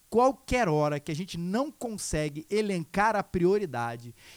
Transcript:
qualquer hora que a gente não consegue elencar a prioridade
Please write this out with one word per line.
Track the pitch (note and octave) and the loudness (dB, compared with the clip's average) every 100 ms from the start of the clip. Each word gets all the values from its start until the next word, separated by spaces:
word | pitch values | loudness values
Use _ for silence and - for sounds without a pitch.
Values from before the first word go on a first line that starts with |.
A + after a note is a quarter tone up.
| _ | _
qualquer | G#3+ B3+ - - B3+ G#3+ | 4 4 2 -2 0 2
hora | D3+ D3 D3 | 2 2 0
que | C#3+ | -4
a | D3+ | -6
gente | F3+ E3+ | -6 -6
não | F3 G#3 D4+ | -2 -2 -2
consegue | - B3 G#3 - D#3 D3+ C#3+ - | -6 -8 -6 -4 -2 -4 -6 -4
elencar | G3+ G#3+ F#3 D#3+ - G#3 G#3+ | -2 0 -2 -2 0 2 2
a | |
prioridade | F#3 F#3 F3 G#3 F#3+ A#2+ A#2 A#2+ A#2+ - - | -2 2 4 2 0 -4 -4 -6 -12 -18 -20